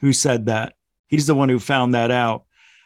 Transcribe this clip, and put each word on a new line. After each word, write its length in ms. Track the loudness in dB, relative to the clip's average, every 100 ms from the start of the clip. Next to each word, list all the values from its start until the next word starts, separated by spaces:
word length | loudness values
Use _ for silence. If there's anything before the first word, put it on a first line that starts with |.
who 120 | 0
said 340 | 0 0 0 -2
that. 280 | -2 -4 -12 _ _ _
He's 180 | -2 2
the 80 |
one 140 | 2 2
who 100 | 0
found 360 | 0 0 0
that 160 | 0 0
out. 340 | 0 -2 -4 -12 _ _ _